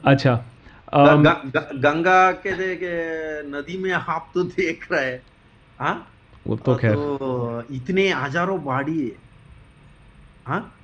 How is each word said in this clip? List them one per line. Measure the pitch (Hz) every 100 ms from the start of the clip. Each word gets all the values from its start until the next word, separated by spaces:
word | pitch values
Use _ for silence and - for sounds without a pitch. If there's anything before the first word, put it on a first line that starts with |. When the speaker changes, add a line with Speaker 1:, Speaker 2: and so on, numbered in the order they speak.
| 139
Speaker 1:
अच्छा, | 135 135 120
Speaker 2:
ग-, | - - - - -
Speaker 1:
अम, | 147 143 147
Speaker 2:
ग-, | 147 170 135 151
ग-, | 147 139
गंगा | 143 156 175 185 185
के | 180 196
दे-, | 180 185 180
के | 180 170 165 160 156 151 147
नदी | 143 147 185
में | 185
आप | 175 - 165 -
तो | 175
देख | 180 - 165 165 -
रहे | 170 131
हैं, | 127 _ _ _ _ _ -
हाँ? | 139 196 - _ _ - -
Speaker 1:
वो | 110
तो | -
Speaker 2:
और | 123
Speaker 1:
खैर। | 113 147
Speaker 2:
तो | 147 139 135 127 120 117 117
इतने | 135 127 185 196
हजारों | 147 139 160 180 190
बाड़ी | 139 131 139 160 120
है, | 98 - - - - - - - - - - - - -
हाँ? | 170 - _